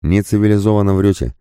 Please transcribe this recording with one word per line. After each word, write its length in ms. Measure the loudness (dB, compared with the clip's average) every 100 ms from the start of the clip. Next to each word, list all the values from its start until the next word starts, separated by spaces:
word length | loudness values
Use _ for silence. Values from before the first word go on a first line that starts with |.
«Нецивилизованно 920 | -2 -2 0 0 2 2 2 0 0
врёте», 420 | 0 0 0 -6 -10